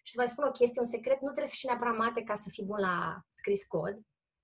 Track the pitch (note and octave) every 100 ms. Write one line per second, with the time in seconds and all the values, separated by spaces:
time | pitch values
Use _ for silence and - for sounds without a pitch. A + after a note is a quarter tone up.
0 | - A#3 A#3+ A#3 C#4+ - A#3+ A#3+ A#3+ A#3
1 | B3+ C4+ C4+ C#4 C#4+ - C4 A#3+ A#3+ A3
2 | A3+ A#3+ A3+ G#3 G3 - G3 G#3 F#3+ F3
3 | E3 - - - - G3 - E3 E3+ G#3
4 | - _ _ _